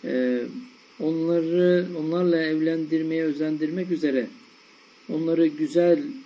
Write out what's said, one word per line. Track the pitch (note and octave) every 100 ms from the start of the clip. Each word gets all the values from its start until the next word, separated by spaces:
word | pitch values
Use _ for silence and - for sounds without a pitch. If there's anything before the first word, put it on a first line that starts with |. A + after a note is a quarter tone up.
E, | - B2+ B2+ B2 A#2+ - - - - -
onları, | D#3 D#3+ E3 E3+ D#3+ F3 F3+ F3+ F3+ E3+
onlarla | D#3 F3 F3+ E3+
evlendirmeye | D#3+ D#3 D#3+ E3 D#3 D#3+ D#3+ D#3+
özendirmek | D#3+ C#3+ D#3 D#3 D#3 F3 F3+
üzere | D#3+ D3 C3 A2 - - - - _ _ _ -
onları | D#3 E3 E3 D#3+
güzel | D3+ D3+ E3 F3 D#3+ C#3+ C3